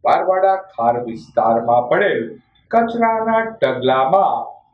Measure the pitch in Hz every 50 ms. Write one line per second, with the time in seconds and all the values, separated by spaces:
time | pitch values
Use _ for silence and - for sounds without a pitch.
0 | - - 143 165 175 180 185 185 190 190 190 190 - - - - 117 117 120 120
1 | 120 117 117 113 - - _ 120 127 120 113 98 - 117 117 123 123 120 143 180
2 | 202 185 143 - 113 - - - _ _ _ _ _ _ - 226 233 226 233 233
3 | 226 226 226 226 220 226 226 220 220 220 - - - 135 127 123 123 131 131 127
4 | 135 - 185 196 190 - - - - - - - _ _